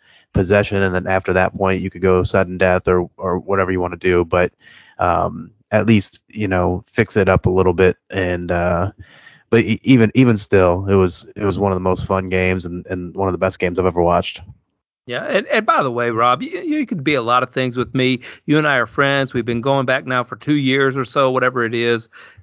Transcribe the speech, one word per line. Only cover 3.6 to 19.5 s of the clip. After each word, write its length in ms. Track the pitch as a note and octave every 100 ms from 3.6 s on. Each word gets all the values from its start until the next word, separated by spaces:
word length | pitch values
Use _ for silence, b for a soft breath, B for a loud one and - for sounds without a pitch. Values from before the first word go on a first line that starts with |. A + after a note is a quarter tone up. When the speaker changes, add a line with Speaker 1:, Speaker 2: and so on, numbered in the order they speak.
| F#2
Speaker 1:
you 100 | F#2
wanna 160 | F2 F2
do. 260 | F#2 F2
But, 300 | E2+ F2+ F2+ - B B B -
um, 540 | F2+ E2+ F2 F#2 F2 _ _
at 120 | G#2+ G2+
least, 340 | G#2+ - - _
you 200 | G#2+ G2+
know, 340 | F#2 F2+ F2+ -
fix 220 | - G#2+ G#2+
it 140 | F#2+
up 160 | F#2 F#2+
a 40 |
little 240 | F#2 F#2
bit 220 | E2+ F#2 - _
and, 420 | F#2+ F2+ F2+ F2+
uh, 400 | F2 F2 F2 G2 - B B B B _
but 120 | A#2
e-, 180 | A2 A2
even, 280 | - C3 A2 B2+
even 200 | B2+ G#2
still, 500 | - G2 F#2 F2 G2
it 60 | G2
was, 300 | F#2 E2 - -
it 80 | G2+
was 120 | F2+
one 140 | G2+
of 40 | F#2
the 20 |
most 240 | F#2 F#2 -
fun 220 | F#2+ F#2+
games 380 | F#2 F#2 F#2 E2+
and, 200 | F2 -
and 280 | F#2 F2 F2+
one 140 | F#2+
of 20 |
the 40 | F2
best 200 | F#2+ -
games 220 | F2+ F2+
I've 60 | F2+
ever 160 | F2
watched. 400 | E2+ F2 - - - - _ _ _ _ -
Speaker 2:
Yeah, 160 | B2 -
and, 220 | F#3+ C4
and 180 | A3 A3
by 160 | D#4+
the 80 | C#3
way, 180 | A#2+ A#2+
Rob, 300 | A2+ A#2+ C3
you, 180 | C4+ F4+
you 240 | F4+ D4+ B3
could 180 | F3+ C3+
be 100 | C#3
a 60 |
lot 180 | A2+ B2
of 100 | B2
things 240 | C3+ B2+ A#2+
with 160 | A#2 C3
me. 260 | B2+ B2+ B B -
You 120 | D3+
and 100 | D3+
I 80 | C3+
are 100 | A2
friends. 480 | - C#3 C#3 C3
We've 120 | B2+
been 140 | A#2